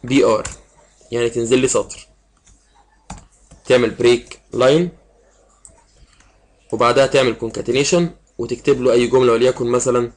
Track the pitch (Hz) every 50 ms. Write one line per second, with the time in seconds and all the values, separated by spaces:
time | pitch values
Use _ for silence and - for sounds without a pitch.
0 | - 123 131 139 143 120 110 107 - - - - _ _ _ _ _ _ _ _
1 | _ - 117 117 120 117 - 120 117 113 127 131 131 131 - 113 - - - -
2 | - _ _ _ _ _ _ _ _ _ _ _ _ _ _ _ _ _ _ _
3 | _ _ - - _ _ _ _ _ _ - _ _ - 127 123 123 113 110 -
4 | 120 120 120 120 - - - - _ _ - 120 123 131 143 160 175 175 - -
5 | _ _ _ _ _ _ _ _ _ _ _ _ _ - _ _ _ _ _ _
6 | - _ _ _ _ _ _ _ _ _ _ _ _ _ - 110 120 120 120 135
7 | 139 131 - 139 131 123 110 - - 113 113 - 120 - 120 131 143 139 - 175
8 | 175 165 - _ _ _ _ _ 117 117 123 120 - - 139 127 123 127 117 123
9 | 123 117 120 131 127 123 117 117 123 127 127 - 123 120 120 123 117 131 120 123
10 | 120 117 -